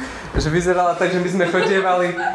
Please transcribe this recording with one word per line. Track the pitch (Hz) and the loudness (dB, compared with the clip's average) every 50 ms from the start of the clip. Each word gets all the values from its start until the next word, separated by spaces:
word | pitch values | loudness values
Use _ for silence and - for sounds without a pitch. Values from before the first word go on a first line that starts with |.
| - - - - - - - 143 | -10 -12 -12 -12 -12 -6 -4 -2
že | - 156 | -2 0
vyzerala | 156 180 175 180 180 180 180 175 170 - | 0 0 2 2 2 2 2 2 2 0
tak, | 185 175 185 | 0 0 0
že | 180 | 0
my | 175 175 | 0 0
sme | 175 190 175 170 175 | 0 0 0 0 2
chodievali, | 180 220 220 196 190 185 185 180 180 175 175 170 170 170 - | 0 2 2 2 2 2 2 2 2 2 0 -2 -2 -4 -4